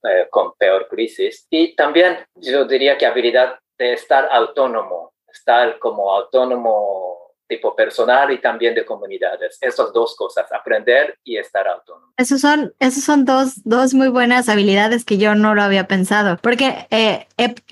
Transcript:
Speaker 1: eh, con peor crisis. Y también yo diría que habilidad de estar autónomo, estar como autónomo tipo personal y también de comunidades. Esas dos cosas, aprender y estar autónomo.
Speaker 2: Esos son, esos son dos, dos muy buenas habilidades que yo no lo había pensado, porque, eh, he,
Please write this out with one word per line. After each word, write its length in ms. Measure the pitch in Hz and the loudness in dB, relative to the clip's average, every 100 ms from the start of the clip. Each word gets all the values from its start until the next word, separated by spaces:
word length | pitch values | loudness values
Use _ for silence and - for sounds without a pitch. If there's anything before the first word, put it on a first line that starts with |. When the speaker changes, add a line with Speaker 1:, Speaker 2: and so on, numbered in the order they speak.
Speaker 1:
eh, 260 | 113 92 90 | -2 -2 0
con 220 | 104 90 - | -2 -4 -2
peor 300 | 101 95 - | 0 0 -2
crisis. 580 | 95 113 - - - _ | -6 -6 -4 -6 -6 _
Y 240 | 160 165 - | -2 0 0
también 420 | 151 165 180 170 - | 0 2 2 0 -10
yo 320 | _ 156 135 131 | _ -4 -2 0
diría 320 | 131 139 135 | 0 2 2
que 80 | 123 | 0
habilidad 540 | 127 120 123 127 - _ - | 0 0 2 2 -2 _ -6
de 160 | 123 | -4
estar 340 | 120 - 139 135 | -4 0 0 2
autónomo, 840 | 131 113 - 131 113 95 90 82 _ _ | 0 0 0 -2 -2 -6 -10 -12 _ _
estar 460 | - - 120 123 151 | -8 0 2 2 -2
como 340 | 120 107 98 | -6 -4 -2
autónomo 1160 | 98 101 127 127 123 117 107 101 95 92 87 87 _ - | -2 0 0 0 -2 -2 -2 -2 -6 -8 -12 -18 _ -12
tipo 280 | 113 110 - | -6 -4 -2
personal 560 | 110 - 117 127 139 | -2 0 2 2 2
y 80 | 127 | 0
también 360 | 123 113 117 113 | -4 -2 -2 -2
de 100 | - | -4
comunidades. 720 | 104 98 95 92 90 90 - | -8 -10 -6 -6 -6 -10 -8
Esas 300 | 131 120 - | -4 -2 -2
dos 220 | 117 117 - | -2 -2 -4
cosas, 360 | 101 - - | -8 -6 -6
aprender 640 | - - 107 107 123 147 - | -8 -4 -2 2 2 0 -6
y 140 | - 110 | -10 -10
estar 300 | 98 101 95 | -6 -4 -4
autónomo. 460 | 87 - - _ - | -6 -10 -20 _ -6
Speaker 2:
Esos 240 | 247 277 | -2 0
son, 320 | 285 302 269 - | 2 0 -2 -2
esos 240 | 262 262 | -2 -2
son 220 | 277 294 254 | 0 2 4
dos, 380 | 262 262 - | 2 0 -4
dos 300 | - 233 262 | -2 2 2
muy 160 | 262 269 | 4 2
buenas 400 | 247 240 247 247 | 2 2 2 2
habilidades 560 | 214 202 196 214 233 - | 2 2 2 2 0 -2
que 120 | 202 | 0
yo 180 | 214 208 | 2 4
no 200 | 214 208 | 2 2
lo 60 | |
había 260 | 202 196 185 | 2 0 0
pensado, 500 | 196 190 208 202 170 | 0 2 2 0 0
porque, 460 | - 240 269 - - | 0 0 0 -2 -4
eh, 360 | 220 220 185 - - | 0 0 0 -6 -4
he, 180 | 240 240 - | -4 -4 -2